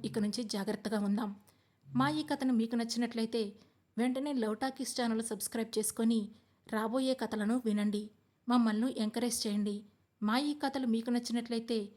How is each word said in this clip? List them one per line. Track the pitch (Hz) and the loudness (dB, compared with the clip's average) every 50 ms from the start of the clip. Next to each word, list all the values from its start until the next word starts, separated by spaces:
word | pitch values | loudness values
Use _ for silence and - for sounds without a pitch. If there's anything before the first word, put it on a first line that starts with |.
| - | -4
ఇక | - 139 233 | -4 -2 0
నుంచి | 208 208 202 247 247 | 0 0 0 -2 -4
జాగ్రత్తగా | 208 - 202 196 208 214 208 - 202 220 208 | -4 -4 -2 -2 -2 -4 -4 -2 -2 -2 0
ఉందాం. | 202 202 202 208 233 202 202 - - - _ _ _ _ _ _ - | 2 2 0 0 0 -4 -6 -10 -14 -20 _ _ _ _ _ _ -12
మా | - - 240 262 285 | -2 0 2 2 2
ఈ | 302 311 | 2 0
కథను | 302 302 294 285 269 262 | -2 -2 -2 0 2 2
మీకు | 254 220 226 226 247 | 4 2 2 2 0
నచ్చినట్లయితే | 233 233 233 233 233 240 233 240 226 226 220 240 233 214 202 202 - - - _ _ _ _ _ | 0 -2 0 0 0 -2 0 0 -2 -2 0 0 -2 -2 -2 -6 -12 -18 -20 _ _ _ _ _
వెంటనే | 214 233 254 247 269 277 294 | 0 0 0 0 0 -2 0
లవ్ | 285 254 220 214 214 | 0 0 0 0 0
టాకీస్ | 220 269 269 262 - 262 - - | 0 -2 -2 -2 -4 -6 -4 -2
ఛానల్ | - 247 233 226 220 226 | -2 0 0 0 0 -2
సబ్స్క్రైబ్ | 226 214 196 - - - 233 226 226 - 220 | -2 -4 -6 -6 -4 -4 -4 -4 -2 -2 -2
చేసుకొని | 214 - - - 226 226 233 226 202 202 - - _ _ _ _ _ | -2 -2 0 2 2 4 4 2 0 -4 -8 -16 _ _ _ _ _
రాబోయే | - 226 220 220 220 226 262 262 262 262 | -4 -2 -2 0 0 0 0 2 2 0
కథలను | 262 254 240 240 214 208 208 233 254 247 | 0 -2 -2 -2 0 0 2 2 2 2
వినండి, | 220 208 208 208 208 202 208 208 208 - _ _ _ _ _ _ - | 2 2 2 2 2 0 -2 -4 -6 -12 _ _ _ _ _ _ 2
మమ్మల్ని | 240 247 233 220 214 214 233 269 - - | 4 4 6 4 4 2 0 0 0 0
ఎంకరేజ్ | 220 214 - 240 240 240 233 - | -2 -2 0 0 0 0 0 0
చేయండి. | - 214 202 208 202 208 202 208 208 - _ _ _ _ _ - | -2 0 0 0 0 0 -2 -4 -8 -14 _ _ _ _ _ -4
మా | 214 208 220 254 | 0 0 2 2
ఈ | 294 294 294 | 2 0 0
కథలు | 294 - 269 277 285 262 | 0 -2 -2 -2 0 0
మీకు | 240 220 226 226 247 | 0 0 0 2 0
నచ్చినట్లయితే | 240 240 240 - 226 240 233 233 240 226 226 - 233 220 208 202 - | 0 0 0 0 -2 -2 -2 -2 -4 -4 -2 -2 -2 -2 -2 -4 -10